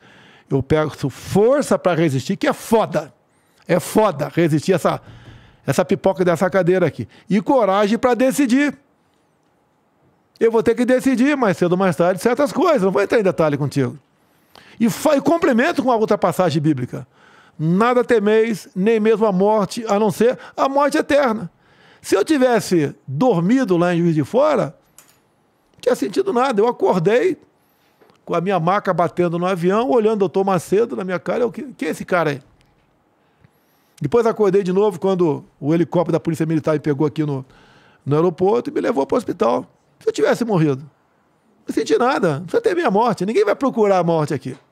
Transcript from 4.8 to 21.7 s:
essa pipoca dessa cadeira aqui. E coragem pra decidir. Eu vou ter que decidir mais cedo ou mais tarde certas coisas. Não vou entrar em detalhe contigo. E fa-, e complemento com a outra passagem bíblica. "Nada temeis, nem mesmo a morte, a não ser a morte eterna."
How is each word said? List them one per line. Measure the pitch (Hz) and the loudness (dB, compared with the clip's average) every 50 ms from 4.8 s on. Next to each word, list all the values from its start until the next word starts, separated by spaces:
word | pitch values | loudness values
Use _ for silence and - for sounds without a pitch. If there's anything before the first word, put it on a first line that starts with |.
| - 185 156 - - - - - - - - - - - _ _ - | 0 -2 -4 -4 -8 -14 -20 -20 -20 -20 -20 -20 -20 -20 _ _ -6
essa | - 139 - 180 | -4 -2 0 0
pipoca | - 196 - - 190 185 175 185 | 0 0 0 0 0 0 0 0
dessa | 175 170 147 196 185 | 0 0 0 0 0
cadeira | 190 196 180 165 185 185 180 | 0 0 2 2 2 2 2
aqui. | 143 - - 110 - - - - - | 0 -2 -4 -10 -12 -14 -16 -6 -2
E | 185 214 | -2 -2
coragem | - - 285 254 214 190 185 202 214 196 233 - | 0 2 2 2 2 2 2 2 2 0 0 0
pra | - 247 247 | 0 0 2
decidir. | 208 262 269 - - 294 226 233 269 294 285 - - _ _ _ _ _ _ _ _ _ _ _ _ _ _ _ _ _ _ _ _ _ _ _ _ _ _ _ _ _ _ _ - | 2 2 0 2 2 0 2 2 2 0 0 -4 -6 _ _ _ _ _ _ _ _ _ _ _ _ _ _ _ _ _ _ _ _ _ _ _ _ _ _ _ _ _ _ _ 0
Eu | - 226 | 0 2
vou | 226 226 170 | 2 2 2
ter | 233 226 | 2 0
que | 233 247 | 0 2
decidir | 226 254 254 - 262 262 208 254 285 302 | 2 2 2 2 0 2 2 2 2 2
mais | 277 247 202 170 - | 2 0 0 0 2
cedo | 180 170 175 | 0 0 2
ou | 180 | 2
mais | 196 185 165 | 2 0 2
tarde | - 170 180 190 170 | 2 2 0 0 0
certas | - 226 247 254 294 226 170 | 0 -2 0 0 0 -2 0
coisas. | - 330 359 311 233 180 | 0 2 2 2 2 2
Não | 196 | 0
vou | 185 202 | 0 0
entrar | 202 - - 240 | 0 0 0 0
em | 202 | 2
detalhe | 185 160 - 165 151 147 135 | 0 0 2 0 0 0 -2
contigo. | 147 127 - 143 131 120 135 147 _ _ _ _ _ _ _ _ _ _ - - - - - - | -4 -2 -2 -2 -2 -2 -4 -10 _ _ _ _ _ _ _ _ _ _ -20 -20 -20 -14 -6 -2
E | 226 226 | 0 0
fa-, | - - - 320 302 277 | 0 0 0 2 2 2
e | |
complemento | 277 277 339 339 339 330 247 220 262 339 339 - 233 | 2 2 0 2 2 2 2 2 2 0 0 -2 0
com | 262 | 0
a | 240 214 | 0 0
outra | 220 - 226 202 | 2 0 0 0
passagem | - 180 - - 185 170 139 165 | 0 -2 0 0 0 0 0 0
bíblica. | 147 160 151 127 120 - - 131 127 - _ _ _ - _ - - _ _ - | 0 0 -2 -2 -4 -8 -10 -12 -14 -16 _ _ _ -20 _ -20 -20 _ _ -6
"Nada | 151 160 175 190 226 247 254 247 233 | -2 0 0 2 2 2 2 0 2
temeis, | 240 240 220 202 208 214 220 220 233 220 165 - - - | 2 2 2 2 2 2 2 2 0 -2 -8 -10 -12 -6
nem | 185 185 220 233 220 | -2 0 0 0 2
mesmo | 208 220 226 190 226 | 2 2 2 2 2
a | 214 | 0
morte, | 190 180 196 208 214 220 196 - - 233 226 220 | 0 2 2 2 2 2 0 -2 -6 -8 -4 -2
a | 202 202 | 0 0
não | 220 208 | 0 0
ser | 151 - 214 247 - - - - - | 0 2 0 0 0 -2 -8 -12 -4
a | - - 415 | -2 -2 0
morte | - 277 285 277 285 311 | 0 0 0 0 0 -2
eterna." | - - 294 285 285 240 220 220 202 165 _ _ _ _ | -2 0 2 2 2 2 -2 -4 -6 -12 _ _ _ _